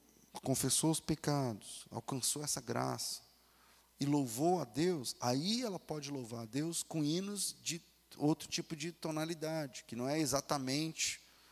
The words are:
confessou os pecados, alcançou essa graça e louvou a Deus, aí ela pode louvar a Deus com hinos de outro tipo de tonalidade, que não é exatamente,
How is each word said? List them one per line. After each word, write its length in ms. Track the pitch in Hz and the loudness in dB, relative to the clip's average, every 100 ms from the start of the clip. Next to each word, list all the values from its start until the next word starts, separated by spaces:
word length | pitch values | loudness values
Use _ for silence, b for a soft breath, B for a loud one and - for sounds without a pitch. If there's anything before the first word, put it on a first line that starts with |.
| - - - - | -20 -20 -18 -6
confessou 480 | - 131 135 - 160 | -2 0 2 4 4
os 80 | 156 | 2
pecados, 880 | - 156 - 143 131 104 - - - | 0 0 2 2 2 -2 -8 -16 -10
alcançou 540 | 113 - 135 - 147 | -10 -6 -2 0 0
essa 180 | 147 - | -2 -4
graça 600 | 117 117 131 127 - - - _ b b b b b - | -2 0 2 0 -4 -6 -10 _ b b b b b -2
e 60 | 143 | 2
louvou 560 | 147 131 110 165 180 | 4 2 2 4 4
a 40 | 123 | 2
Deus, 500 | 117 175 170 117 - | 2 2 2 -2 -2
aí 440 | 123 131 175 233 | 2 2 2 0
ela 160 | 240 175 | -2 -4
pode 320 | - 156 139 | -6 -6 -6
louvar 320 | 139 113 117 | -6 -6 -8
a 20 | 110 | -4
Deus 380 | 131 160 165 | -2 -2 -2
com 200 | - 165 | -2 0
hinos 520 | 147 165 196 202 - - | 2 2 -2 -2 -4 -4
de 180 | - 165 - _ - - | -6 -6 -8 _ -18 0
outro 300 | 147 160 - | 2 2 0
tipo 280 | - - 156 | -6 -4 -6
de 160 | 160 | -6
tonalidade, 920 | 165 170 156 160 170 156 160 143 - - | -6 -4 -2 -2 -2 -2 -2 -4 -8 -10
que 80 | 117 | -4
não 120 | 127 | 0
é 120 | 156 | 2
exatamente, 1000 | 147 135 - 147 131 139 160 - - - B B B | 4 2 2 0 2 0 0 0 -2 -2 B B B